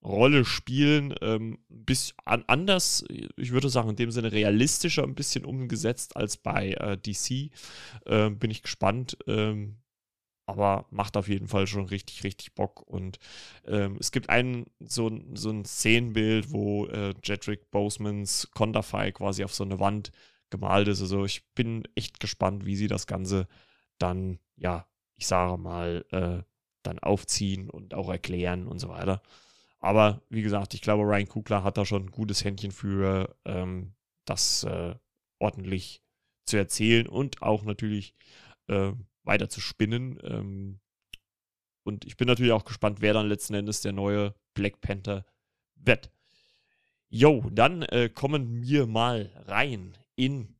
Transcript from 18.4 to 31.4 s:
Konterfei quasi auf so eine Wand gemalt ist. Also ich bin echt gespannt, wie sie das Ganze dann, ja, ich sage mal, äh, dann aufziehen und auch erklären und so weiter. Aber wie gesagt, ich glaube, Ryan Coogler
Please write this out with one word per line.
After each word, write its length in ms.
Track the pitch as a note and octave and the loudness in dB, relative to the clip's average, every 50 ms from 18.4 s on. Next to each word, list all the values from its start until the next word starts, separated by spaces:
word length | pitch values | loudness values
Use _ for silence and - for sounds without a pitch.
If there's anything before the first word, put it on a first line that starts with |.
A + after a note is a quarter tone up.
| - - | -4 -6
Konterfei 600 | _ - A2 A2 A2 G#2+ G#2 - - G2+ G#2 G2 | _ 0 0 2 2 -2 -2 -2 -2 -2 -2 -2
quasi 320 | F#2+ - G2 G2 G2 G2 G2 | -4 -2 -4 -2 -2 -2 -4
auf 100 | G2+ - | -4 -4
so 100 | - G2+ | -6 -4
eine 160 | G2 G2 F#2 | -4 -2 0
Wand 320 | F#2+ G2+ G#2 G#2+ G2+ - - _ - _ _ _ _ _ | 0 0 0 0 -6 -8 -14 _ -20 _ _ _ _ _
gemalt 360 | - G2 F#2+ G2 F#2+ G2 G#2 G#2 | -8 -6 -2 2 4 4 4 4
ist. 140 | G2+ F#2 | 2 0
Also 240 | G2 F#2 F#2+ G2 G2 | 0 -2 0 0 0
ich 180 | G2 - - _ _ _ | -2 -4 -6 _ _ _
bin 280 | - B2+ A#2 A2+ A2+ G#2+ - _ | -2 -2 -2 -2 -6 -8 -8 _
echt 240 | - G#2+ - _ - | -8 -8 -8 _ -10
gespannt, 460 | - G#2+ - - - F#2+ G2 G2+ G2 | -8 -8 -4 0 0 0 0 -2 -4
wie 120 | G2+ G2 G2 | -4 -2 0
sie 100 | G#2 G#2 | 0 0
das 200 | F#2+ G2 - - | -2 -2 -4 -4
Ganze 400 | G2+ F#2 F#2+ F#2 G2 G2 F#2 - _ - _ _ _ _ _ _ _ _ | -4 -4 -2 0 0 0 0 -2 _ -20 _ _ _ _ _ _ _ _
dann, 420 | - F2+ F2+ F#2 F#2+ F#2+ F#2 F2 _ _ _ | -2 0 0 -2 -2 -4 -6 -8 _ _ _
ja, 320 | _ - F#2 F2 E2 - _ _ _ _ _ _ | _ -2 -2 -2 -2 -6 _ _ _ _ _ _
ich 120 | _ - - | _ -4 2
sage 300 | F#2 F2+ F2+ F2+ F2+ F2+ | 2 4 4 2 0 -2
mal, 480 | F2+ F2 F2 F2 F2 F2 E2+ E2+ - _ | -4 -6 -6 -4 -4 -2 -4 -4 -6 _
äh, 320 | - F#2 F#2 F2 F2 F2+ F2+ _ _ _ _ _ _ _ _ | -2 -2 -2 0 -2 -4 -8 _ _ _ _ _ _ _ _
dann 160 | - F2 E2+ | -10 -8 -4
aufziehen 680 | - - G#2 G2 - - - - G#2 G2 F#2+ F#2+ F#2+ - | 0 2 2 2 2 -2 -2 -2 0 -2 -2 -4 -8 -10
und 260 | - - G2+ - - | -14 -16 -16 -12 -8
auch 140 | - G2 F#2 | -6 -4 -4
erklären 580 | F#2 F2+ - - F2+ F2 F2 F2+ F2+ F2+ F2+ - | -4 -6 -4 -4 -4 -2 0 0 -2 -2 -4 -8
und 120 | - F2+ | -8 -8
so 80 | F2+ F2 | -8 -10
weiter. 320 | F2 F2 F2+ F#2 F#2+ G2+ _ _ - - _ _ _ _ _ _ _ _ | -10 -6 -2 -2 -2 -2 _ _ -20 -20 _ _ _ _ _ _ _ _
Aber 420 | - F#2 G2+ A2 G#2+ G#2 G#2 - _ _ | -2 2 6 6 6 6 4 0 _ _
wie 120 | - A2 | -4 -2
gesagt, 320 | G#2+ G#2+ G2+ G#2 G2 - - | 0 0 0 0 -2 -4 -8
ich 80 | - | -6
glaube, 220 | - - G#2 G#2 G#2 | 0 2 2 4 4
Ryan 240 | G#2 G#2 G2+ G2+ G2 | 4 4 2 2 -2
Coogler 360 | - G#2+ | -6 -10